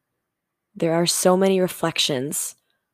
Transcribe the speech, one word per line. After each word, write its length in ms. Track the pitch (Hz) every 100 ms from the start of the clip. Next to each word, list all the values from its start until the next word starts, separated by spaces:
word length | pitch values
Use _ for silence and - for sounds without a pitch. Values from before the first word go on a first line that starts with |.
| _ _ _ _ _ _ _
there 200 | - 170
are 120 | 165 170
so 300 | - 185 185
many 240 | 190 190
reflections 960 | 180 - 165 - - 135 139 180 - - _ _ _